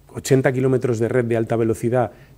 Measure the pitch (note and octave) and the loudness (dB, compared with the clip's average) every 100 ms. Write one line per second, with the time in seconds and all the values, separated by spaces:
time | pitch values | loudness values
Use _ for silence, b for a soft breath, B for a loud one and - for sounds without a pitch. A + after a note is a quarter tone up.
0 | - - - C3+ C#3+ B2+ C3 C3 B2 A2+ | -18 -14 0 2 2 0 0 0 0 -2
1 | A2+ B2+ A#2 A#2 A2+ A2+ A#2 A2 A#2 B2 | 0 0 0 -2 0 0 0 0 -2 0
2 | A2+ B B | -2 B B